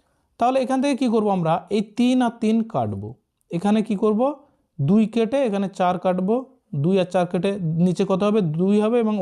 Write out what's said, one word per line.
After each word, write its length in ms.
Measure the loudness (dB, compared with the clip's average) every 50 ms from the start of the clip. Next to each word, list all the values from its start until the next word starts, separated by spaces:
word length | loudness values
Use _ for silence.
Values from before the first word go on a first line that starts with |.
| _ _ _ _ _ _ _ -2
তাহলে 200 | 0 0 0 0 0
এখান 140 | 0 -2 0 0
থেকে 120 | 0 0
কি 120 | 0 0 0 0
করব 120 | 0 0 0
আমরা? 240 | 0 0 0 0 0 -2 -2 -2
এই 120 | -2 -2 -2 -4 -2
তিন 200 | 0 0 2 2 2 2
আর 100 | 0 -2 -2
তিন 160 | -2 0 0 0 -2
কাটব। 400 | -2 -2 -4 -2 -2 -4 -6 -10 -12 -14 -18 _ _ _ _ _ _
এখানে 280 | -8 -2 0 2 2 2 0
কি 120 | 0 -2
করব? 240 | 0 0 0 2 2 0 0 -2 -4 -12 _ _ _ _ _ _ -4
দুই 240 | 0 2 4 4 4
কেটে 320 | 2 0 -2 -2 0 0 0 0 0
এখানে 180 | 0 -2 -4 -4 -4 -2
চার 160 | 0 0 0 0
কাটব। 300 | 0 -2 -2 0 0 0 -2 -2 -4 -8 _ _ _ _ -6
দুই 200 | -2 0 2 2 2
আর 100 | 0 0 0
চার 120 | -2 0
কেটে 240 | 0 -2 -2 -2 -2 -4 -2 -4 -4 0 2 2
নিচে 200 | 2 2 0 0
কত 160 | 0 0 0 2
হবে? 180 | 2 2 2 0 0 0 0
দুই 160 | 0 2 2 2
হবে 160 | 2 2 2 0 0
এবং 100 | 0 0 0